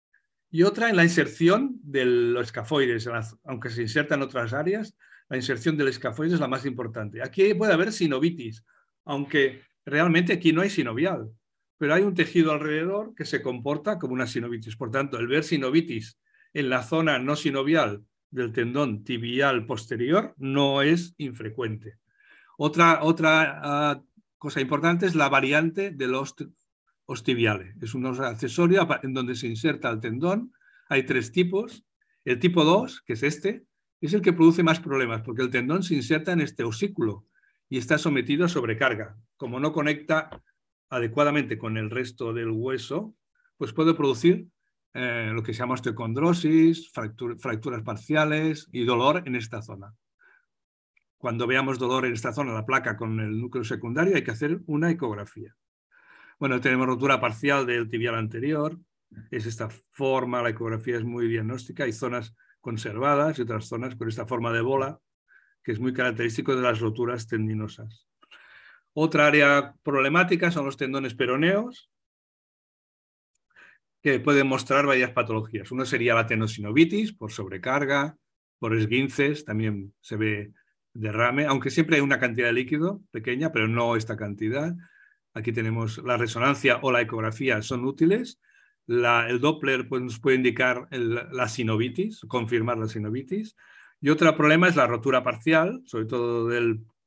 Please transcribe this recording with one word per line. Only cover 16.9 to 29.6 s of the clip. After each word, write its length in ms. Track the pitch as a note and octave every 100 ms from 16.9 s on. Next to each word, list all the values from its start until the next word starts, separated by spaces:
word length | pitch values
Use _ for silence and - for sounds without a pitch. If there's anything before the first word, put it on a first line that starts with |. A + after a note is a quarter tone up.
| D#3+ D#3+ C3+
no 160 | B2+ D3
sinovial 680 | D3+ C3+ C3+ D#3+ A#2+ G#2 - _ _
del 200 | B2+ A#2+
tendón 540 | A2+ A#2 C3 C#3+ G#2
tibial 600 | G#2 B2 A#2 B2 C#3 B2+ A2
posterior 680 | A2 A2+ A#2 A#2+ F#3 A3+ -
no 460 | C3+ C#3 C#3 C#3
es 320 | C#3+ E3+ F3 -
infrecuente. 800 | C#3 A2 G#2+ A2+ A#2 A2 A2 - _ _ _ _ _ -
Otra, 460 | D3 E3 E3+ D#3
otra, 580 | D#3 E3 D#3+ D#3+ D3+ D3+
ah, 380 | C#3+ C#3+ D3 C#3+ _ _ _ _
cosa 220 | D3 C#3+
importante 460 | C3 D3 E3+ F3 F#3
es 100 | D#3
la 120 | C#3
variante 640 | C#3 C3+ D3+ E3 F3+ G3
del 240 | C#3+ B2+
ost-, 340 | C3 C3+ - C3+ _ _ _ _ _
ostibiale. 680 | - A#2+ B2 A#2+ A2+ G2+ F#2 G#2+
Es 140 | A2+
un 120 | B2+ B2+
accesorio 760 | B2+ C3 A2+ C3 A2 E3+ F#3+
apa-, 180 | D#3+ C3+
en 100 | C3+
donde 220 | C3 B2
se 140 | A#2+ B2
inserta 420 | A2+